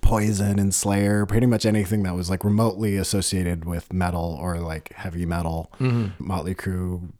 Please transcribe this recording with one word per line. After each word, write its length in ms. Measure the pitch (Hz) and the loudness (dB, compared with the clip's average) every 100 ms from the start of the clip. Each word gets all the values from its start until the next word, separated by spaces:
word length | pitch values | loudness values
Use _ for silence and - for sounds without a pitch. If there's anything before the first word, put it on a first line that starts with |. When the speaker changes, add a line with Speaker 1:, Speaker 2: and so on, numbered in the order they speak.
Speaker 1:
Poison 580 | - 113 104 98 101 101 | 4 4 2 2 2 2
and 140 | 98 | 2
Slayer, 520 | - 104 98 101 104 104 | 0 0 2 2 2 2
pretty 200 | 117 123 | 2 4
much 200 | 110 110 | 4 2
anything 380 | 107 95 107 | 2 2 0
that 100 | 95 | 0
was, 160 | 90 87 | -2 -2
like, 140 | 92 | 0
remotely 520 | 104 104 113 95 110 98 | 2 4 2 0 0 0
associated 680 | 92 101 90 95 87 85 | 0 0 0 0 0 -2
with 280 | 82 85 - | -4 -6 -4
metal 460 | 92 87 87 85 82 | -2 0 0 -4 -4
or, 180 | 87 85 | -4 -4
like, 340 | 85 80 - | -4 -8 -10
heavy 320 | - - 85 85 | -12 -8 -4 -2
metal. 440 | 85 82 82 - - | -2 -2 -4 -6 -4
Speaker 2:
Mm-hmm. 440 | 127 120 104 - | 0 2 0 -4
Speaker 1:
Motley 300 | - 92 80 | -4 -4 -4
Crue 540 | 92 98 92 90 90 87 | -4 -4 -4 -2 -4 -8